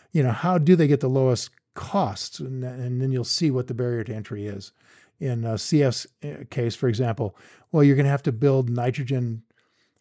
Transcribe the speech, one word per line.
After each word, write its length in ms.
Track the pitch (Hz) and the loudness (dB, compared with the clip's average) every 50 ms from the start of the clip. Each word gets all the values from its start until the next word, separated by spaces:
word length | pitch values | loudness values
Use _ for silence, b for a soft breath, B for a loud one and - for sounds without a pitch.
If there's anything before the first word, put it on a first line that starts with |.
| b b b | b b b
you 100 | 165 135 | 0 2
know, 100 | 127 110 | 2 0
how 260 | - - 175 185 175 | 0 0 0 2 4
do 180 | 151 151 185 | 6 6 6
they 120 | 165 160 139 | 6 6 6
get 120 | 147 135 | 4 2
the 80 | 139 131 | 2 2
lowest 420 | 131 135 131 131 123 110 - - - _ _ _ - | 2 2 4 4 2 2 -2 -6 -12 _ _ _ -16
costs? 640 | - - - - 202 175 104 101 - - - - - | -14 -10 -4 -2 -2 -2 -2 -4 -6 -10 -12 -12 -12
And, 240 | 147 131 131 127 127 | -10 -10 -8 -8 -8
and 360 | 127 123 127 123 123 123 123 | -8 -8 -8 -6 -4 -4 -2
then 120 | 131 135 131 | -2 -2 -2
you'll 120 | 127 117 | -2 -2
see 260 | - - - 175 151 | -4 -2 0 0 0
what 160 | 127 127 123 | 0 0 -2
the 80 | 123 127 | -4 -4
barrier 300 | 113 123 123 120 117 110 | -4 -2 -2 -2 -2 -4
to 100 | - 113 | -6 -6
entry 320 | 110 101 - 110 104 101 | -8 -8 -8 -8 -8 -8
is. 260 | 104 98 98 98 - - b b b b b b b b b | -8 -8 -10 -12 -16 -20 b b b b b b b b b
In 260 | - 135 123 117 113 | -6 -4 -4 -2 -2
a 100 | 117 113 | -2 -4
C 260 | 104 - - 165 151 143 | -4 -2 2 2 4 4
F's 240 | 131 120 - - - _ _ - 147 147 - 143 - | 2 0 -2 -6 -12 _ _ -14 -12 -12 -12 -14 -10
case, 240 | - 135 120 117 110 | -6 -4 -2 -2 -2
for 140 | - - 127 | -2 -2 0
example, 460 | 110 104 127 117 110 - 120 101 - b b b b b b b b | 0 0 0 -2 -2 -2 -4 -6 -8 b b b b b b b b
well, 100 | 160 143 | 6 6
you're 140 | 143 139 | 6 6
gonna 140 | 135 143 139 | 6 4 2
have 120 | 143 139 - | 2 0 0
to 80 | 160 120 | -2 -2
build 360 | 110 139 143 135 135 131 120 | 2 2 2 4 2 2 0
nitrogen 720 | 120 120 120 127 123 - 135 117 135 127 123 117 113 113 - _ _ _ _ _ _ _ _ _ _ _ | -2 -2 -2 -2 -2 -2 -4 -2 -2 -2 -2 -2 -4 -8 -10 _ _ _ _ _ _ _ _ _ _ _